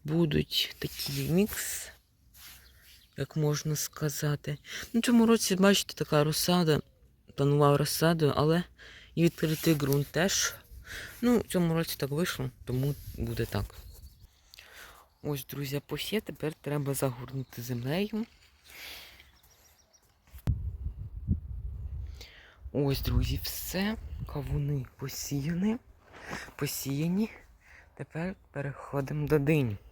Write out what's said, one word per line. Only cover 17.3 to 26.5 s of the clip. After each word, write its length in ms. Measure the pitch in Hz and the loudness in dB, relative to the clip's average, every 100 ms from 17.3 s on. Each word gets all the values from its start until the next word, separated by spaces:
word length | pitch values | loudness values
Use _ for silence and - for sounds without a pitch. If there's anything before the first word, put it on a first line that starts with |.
| 131 127 - | -8 -8 -10
землею. 640 | 120 123 123 165 208 214 233 _ _ _ - - - - - - - _ _ _ _ _ _ _ _ _ _ - - - - - - - - - - - - - - - - - - - - - - - - | -8 -6 -2 -2 -2 -4 -6 _ _ _ -20 -18 -16 -16 -18 -20 -20 _ _ _ _ _ _ _ _ _ _ -6 -2 -2 -4 -10 -12 -12 -14 -12 -4 -4 -4 -10 -10 -10 -10 -10 -12 -14 -18 -20 -20 -20 -6
Ось, 280 | 127 139 135 | -2 0 -2
друзі, 400 | - 123 123 131 | 0 0 0 -2
все, 540 | - - - 180 202 220 - - - | -6 -8 -6 -2 -2 -4 -10 -10 -8
кавуни 540 | 147 127 143 143 143 120 - | -8 -4 -2 -2 -4 -6 -10
посіяні, 800 | 135 - - 143 143 175 202 233 _ - _ - - - - | -10 -8 -6 -4 -2 0 0 -2 _ -20 _ -20 -12 -12 -12